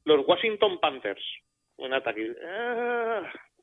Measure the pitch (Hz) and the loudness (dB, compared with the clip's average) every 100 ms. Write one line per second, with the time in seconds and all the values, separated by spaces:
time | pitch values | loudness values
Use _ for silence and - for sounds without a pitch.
0 | 151 147 135 175 226 208 208 175 156 135 | 4 6 6 4 2 2 2 4 -2 0
1 | 101 - - - _ _ _ - 131 131 | -6 -6 -10 -14 _ _ _ -10 -4 -2
2 | 120 107 110 - 165 202 240 233 240 240 | -2 -4 -6 -6 -8 -6 -4 -4 -2 -2
3 | 226 214 151 - - _ | -2 -4 -6 -12 -20 _